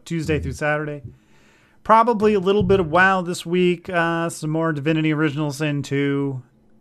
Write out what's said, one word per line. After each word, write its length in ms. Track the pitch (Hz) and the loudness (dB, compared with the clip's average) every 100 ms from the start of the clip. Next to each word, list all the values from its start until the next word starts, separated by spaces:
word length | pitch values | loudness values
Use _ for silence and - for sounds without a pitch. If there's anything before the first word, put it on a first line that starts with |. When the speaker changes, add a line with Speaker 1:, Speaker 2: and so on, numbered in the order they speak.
Speaker 1:
Tuesday 320 | - 165 151 151 | -8 -6 -2 -2
Speaker 2:
Mm-hmm. 60 | |
Speaker 1:
through 80 | - | -2
Saturday. 500 | 127 151 151 151 147 - - _ _ _ _ _ _ | -4 -2 -2 -4 -10 -14 -20 _ _ _ _ _ _
Probably 500 | - 226 226 220 214 | 4 4 6 2 2
a 60 | 208 | 2
little 220 | 180 202 | 2 2
bit 180 | 185 196 | 4 2
of 100 | 165 | 4
WoW 320 | 165 190 190 | 2 4 2
this 220 | 175 175 170 | -2 -6 -2
week. 420 | 180 180 175 - | 2 2 0 -2
Uh, 400 | 180 165 165 170 | -2 0 -2 -4
some 220 | 165 156 | -6 -4
more 220 | 156 165 | -2 -2
Divinity 400 | 147 143 160 156 | -2 0 0 0
Original 400 | 151 156 135 151 | 0 0 -2 -4
Sin 300 | 139 156 143 | -4 -4 -4
two. 600 | 135 139 143 139 139 131 - _ _ _ | -2 -2 0 0 -2 -6 -12 _ _ _